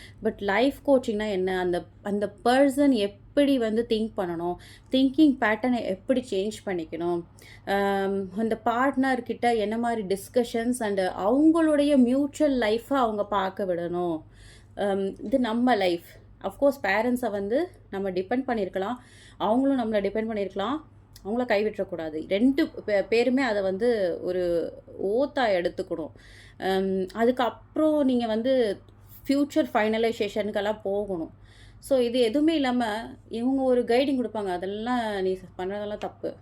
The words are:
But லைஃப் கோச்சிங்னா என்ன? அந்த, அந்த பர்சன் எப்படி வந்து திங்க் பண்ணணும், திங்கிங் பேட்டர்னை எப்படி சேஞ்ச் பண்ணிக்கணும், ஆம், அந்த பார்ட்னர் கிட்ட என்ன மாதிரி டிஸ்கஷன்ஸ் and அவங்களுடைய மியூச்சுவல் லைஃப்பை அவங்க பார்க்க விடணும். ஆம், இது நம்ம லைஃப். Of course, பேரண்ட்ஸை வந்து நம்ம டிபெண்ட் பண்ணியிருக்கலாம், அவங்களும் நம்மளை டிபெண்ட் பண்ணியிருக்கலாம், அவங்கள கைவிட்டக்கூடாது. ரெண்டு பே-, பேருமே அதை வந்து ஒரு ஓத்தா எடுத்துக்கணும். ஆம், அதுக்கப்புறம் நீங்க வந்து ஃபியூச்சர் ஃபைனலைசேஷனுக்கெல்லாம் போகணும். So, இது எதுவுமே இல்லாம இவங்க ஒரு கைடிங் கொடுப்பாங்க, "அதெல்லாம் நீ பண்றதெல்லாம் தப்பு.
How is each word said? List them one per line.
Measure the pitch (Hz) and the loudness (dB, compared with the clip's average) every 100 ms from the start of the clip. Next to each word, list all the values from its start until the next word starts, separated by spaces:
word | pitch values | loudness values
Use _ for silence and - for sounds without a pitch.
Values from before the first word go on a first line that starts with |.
| - - | -20 -6
But | 220 - | -4 -2
லைஃப் | 202 196 262 277 - | 0 2 2 2 2
கோச்சிங்னா | 269 254 208 214 | 2 2 -2 -2
என்ன? | 190 185 185 | -2 0 0
அந்த, | 180 175 170 - | 0 -2 -4 -10
அந்த | 208 202 202 - 240 | -6 -2 -4 -2 2
பர்சன் | 254 277 262 285 | 4 4 4 4
எப்படி | 247 202 - - - 277 269 | 4 0 -4 -2 2 4 4
வந்து | 226 214 233 | 2 0 0
திங்க் | 220 220 - | -2 -2 -4
பண்ணணும், | 180 170 170 175 - - - | -4 -4 -4 -6 -12 -20 -2
திங்கிங் | 262 269 262 311 254 | 2 2 6 4 4
பேட்டர்னை | 220 220 254 240 | 0 0 0 -2
எப்படி | - 185 - 262 254 | -2 -4 0 -2 0
சேஞ்ச் | 196 202 214 - | -2 -4 -6 -6
பண்ணிக்கணும், | 180 160 165 175 175 170 - - - - | -6 -6 -6 -4 -4 -6 -16 -20 -14 -4
ஆம், | 202 202 196 196 196 190 180 | 0 0 0 0 -2 -4 -4
அந்த | 226 220 - | -2 -2 -2
பார்ட்னர் | 233 269 269 269 254 | 0 0 0 0 0
கிட்ட | 240 233 240 233 | -4 -2 0 0
என்ன | 208 226 | 0 -2
மாதிரி | 233 226 185 190 | -2 -4 -4 -6
டிஸ்கஷன்ஸ் | - - 233 226 233 247 | -2 -2 0 -2 -2 -2
and | 214 196 | -2 0
அவங்களுடைய | 185 - 190 262 311 330 320 294 285 285 | -2 0 2 4 6 6 4 4 4 4
மியூச்சுவல் | 240 262 285 - 302 262 | 4 2 -2 0 0 2
லைஃப்பை | 220 226 - | 0 0 0
அவங்க | 277 233 214 202 | 0 0 -2 -2
பார்க்க | 202 190 190 196 | -2 -2 -4 -4
விடணும். | 170 170 175 175 160 - - - - - - | -4 -4 -4 -2 -4 -8 -20 -20 -20 -18 -6
ஆம், | 202 196 196 - | -2 -2 -2 -6
இது | 214 262 | -2 -2
நம்ம | 240 233 247 220 | 0 0 2 2
லைஃப். | 190 170 - - - - | 2 -2 -6 -20 -20 -12
Of | 196 - | -12 0
course, | 285 269 - | 0 2 0
பேரண்ட்ஸை | 196 233 240 240 | 0 0 0 -2
வந்து | 202 202 247 359 - - | -4 -2 -2 -2 -8 -12
நம்ம | 196 196 | -6 -4
டிபெண்ட் | 185 190 247 269 | -4 -2 -4 -2
பண்ணியிருக்கலாம், | 226 185 190 190 247 - - - - | -4 -4 -4 -6 -6 -12 -20 -20 -6
அவங்களும் | 180 240 269 269 | 0 2 2 0
நம்மளை | 220 214 | 0 0
டிபெண்ட் | 196 208 220 214 | 0 -2 -4 -4
பண்ணியிருக்கலாம், | 190 196 202 302 - - - - 190 | -4 -4 -4 -4 -8 -20 -20 -14 -6
அவங்கள | 233 | -4
கைவிட்டக்கூடாது. | 247 202 214 208 185 170 160 156 - | 0 0 0 -2 -6 -6 -8 -8 -2
ரெண்டு | 196 254 269 311 - 202 | 2 4 4 0 -4 -2
பே-, | 202 190 | 0 2
பேருமே | 226 240 254 | 2 2 2
அதை | 262 202 | 0 0
வந்து | 190 190 240 226 180 160 | -2 0 0 2 0 -2
ஒரு | 180 180 175 170 - - - - | -4 -2 0 0 -2 -8 -18 -6
ஓத்தா | 190 226 285 - | -2 0 0 0
எடுத்துக்கணும். | 240 185 175 - 180 165 151 - - - - - | 0 0 0 -4 -6 -8 -8 -14 -20 -20 -20 -8
ஆம், | 185 190 190 190 185 | -2 0 0 -2 -4
அதுக்கப்புறம் | 208 233 254 240 - - - 311 302 | 0 2 2 -2 -4 -6 0 2 2
நீங்க | 269 247 233 | 2 0 0
வந்து | 214 233 262 220 - - - - - - | -2 2 2 2 -2 -10 -20 -20 -12 -2
ஃபியூச்சர் | 277 285 311 277 | 0 2 0 0
ஃபைனலைசேஷனுக்கெல்லாம் | 233 214 220 226 226 208 220 202 208 202 214 | 0 0 0 0 -2 -4 -2 -4 -2 -4 -4
போகணும். | 196 196 208 180 160 - - - - - | -4 -4 -4 -6 -8 -12 -20 -20 -20 -20
So, | - 269 | 0 2
இது | 240 240 | 2 2
எதுவுமே | 233 285 302 320 | 2 4 2 2
இல்லாம | 262 247 226 208 240 - - | 2 0 0 -4 -8 -14 -12
இவங்க | 226 247 269 | -4 -2 0
ஒரு | 262 247 | 2 2
கைடிங் | 240 240 277 269 | 4 2 2 0
கொடுப்பாங்க, | 220 220 202 | -2 -4 -4
"அதெல்லாம் | 180 185 208 226 247 220 202 | -4 -6 -6 -4 -2 -2 -2
நீ | 185 185 185 - | -2 -4 -8 -10
பண்றதெல்லாம் | 185 202 208 208 | -8 -6 -8 -8
தப்பு. | 185 - 170 - | -10 -8 -10 -10